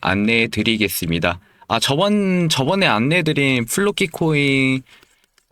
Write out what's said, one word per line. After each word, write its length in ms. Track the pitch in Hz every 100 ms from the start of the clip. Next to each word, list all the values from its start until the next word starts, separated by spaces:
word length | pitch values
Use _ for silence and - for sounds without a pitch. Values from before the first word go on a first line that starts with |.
안내해 480 | - 98 104 117 113
드리겠습니다. 920 | 110 107 110 101 - 85 85 87 87 - _ -
아, 100 | 113
저번, 680 | - 143 202 208 190 180 165
저번에 400 | 139 135 190 170
안내해 340 | 107 127 175
드린 420 | 156 151 139 127
플로키 440 | 117 - 202 208 185
코인, 720 | - 160 151 139 135 131 131 - - _ _ _ _ _